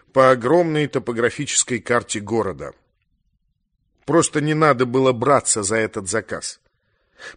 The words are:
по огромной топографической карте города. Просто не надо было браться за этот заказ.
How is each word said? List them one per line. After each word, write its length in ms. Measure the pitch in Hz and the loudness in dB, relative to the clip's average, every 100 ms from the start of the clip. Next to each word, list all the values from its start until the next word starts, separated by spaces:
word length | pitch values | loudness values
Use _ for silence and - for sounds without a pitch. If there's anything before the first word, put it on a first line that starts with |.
| _ | _
по 160 | - 131 | 4 6
огромной 560 | 127 117 170 170 151 147 | 4 2 2 2 0 -2
топографической 920 | 135 123 117 117 - 147 - - 123 | -4 -4 -2 -2 -2 -6 -4 -2 -4
карте 420 | - 120 98 110 | -2 -2 -2 -8
города. 520 | 104 113 98 76 73 - _ _ _ _ _ _ _ _ _ _ _ _ - | -4 -2 -2 -6 -12 -18 _ _ _ _ _ _ _ _ _ _ _ _ -2
Просто 340 | 156 151 151 | 0 2 0
не 140 | 147 | -2
надо 320 | 156 156 127 123 | 2 2 2 0
было 260 | 127 131 | 2 2
браться 500 | 120 123 135 - - | 2 2 2 2 -2
за 140 | 98 110 | -2 -2
этот 320 | 110 110 95 | -2 -4 -6
заказ. 500 | 110 101 90 - - _ _ _ _ _ _ - | -6 -6 -10 -12 -16 _ _ _ _ _ _ -20